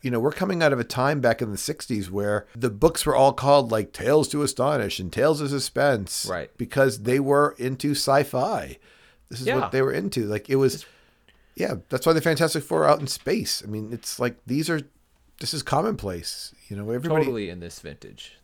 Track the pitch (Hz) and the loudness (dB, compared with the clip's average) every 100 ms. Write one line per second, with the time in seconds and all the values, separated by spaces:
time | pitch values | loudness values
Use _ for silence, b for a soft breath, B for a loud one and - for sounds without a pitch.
0 | 131 120 135 - 190 175 156 131 113 127 | -4 0 -2 0 -2 2 2 2 -2 0
1 | 131 151 123 110 113 98 - 151 - 110 | 0 2 2 2 -2 -6 -6 -8 -4 -4
2 | 90 98 101 104 - 117 123 104 160 - | -4 -2 0 -2 -4 -4 -4 4 2 4
3 | 151 127 135 123 135 143 120 110 101 - | 2 4 4 4 4 4 4 0 -2 -4
4 | 104 151 143 147 139 - 131 147 104 - | 2 4 4 0 -2 0 0 0 -2 -4
5 | 92 110 143 151 143 139 - - 143 117 | -6 0 2 2 -2 -4 -4 0 2 2
6 | 95 - - 90 67 - 120 139 131 110 | -2 -6 -6 -6 -8 -10 -4 2 2 2
7 | 107 131 139 143 147 147 127 131 143 139 | 0 2 4 4 4 0 -6 -4 -2 0
8 | - 139 143 127 165 214 - - b b | 2 2 2 0 -2 -2 -6 -14 b b
9 | b b b 117 131 262 95 135 135 131 | b b b -8 -2 -2 0 0 0 0
10 | 196 131 104 107 - 135 131 - - b | -2 -2 -2 -4 0 2 4 2 -10 b
11 | b b b b _ - 185 113 - 135 | b b b b _ -6 -4 -4 -4 0
12 | 165 160 165 151 165 156 - 160 147 151 | 2 4 4 2 2 0 -2 2 4 4
13 | 139 - - 220 101 - 104 107 107 117 | 2 -6 -2 -2 -2 -6 -6 -8 -6 -10
14 | - - 123 123 - 135 156 160 139 _ | -8 -2 -4 -4 -4 -2 0 -2 -4 _
15 | _ _ _ - 123 143 - 143 214 202 | _ _ _ -12 -8 -6 -2 0 0 -2
16 | 98 87 - - - - - 101 104 120 | -6 -6 -8 -12 -14 -18 -14 -10 -6 -4
17 | 165 156 135 117 95 87 85 - 82 71 | 0 0 0 -2 -6 -10 -14 -14 -16 -16
18 | 50 - - - | -18 -18 -20 -16